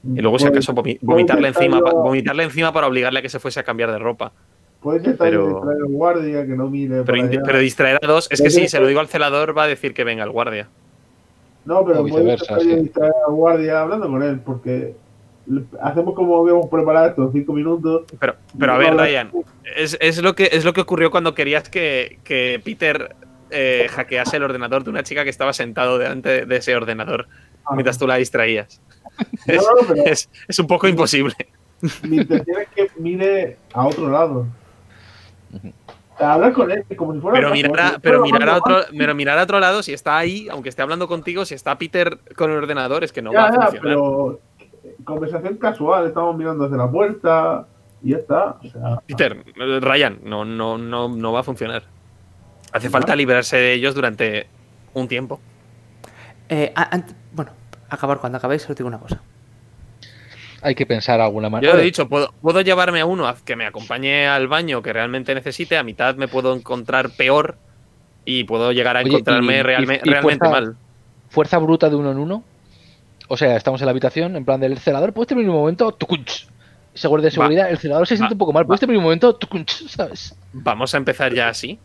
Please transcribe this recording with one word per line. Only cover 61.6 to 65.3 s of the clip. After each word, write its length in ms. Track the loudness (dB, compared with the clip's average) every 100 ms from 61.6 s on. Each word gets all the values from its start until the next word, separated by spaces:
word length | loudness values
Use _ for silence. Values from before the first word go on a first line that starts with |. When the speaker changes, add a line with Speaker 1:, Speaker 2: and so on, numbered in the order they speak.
| 4 6
Speaker 1:
lo 40 |
he 40 |
dicho, 260 | 4 0 -2
puedo, 240 | -2 -2 -2
puedo 200 | 0 2
llevarme 380 | 2 2 2 2
a 60 | 0
uno 220 | 0 -4
a 80 | -4
que 200 | -8 -6
me 100 | -6
acompañe 600 | -8 -10 -6 0 0 2
al 200 | 0 0
baño 340 | 0 0 -4
que 100 | -4
realmente 440 | -4 -4 -6 -4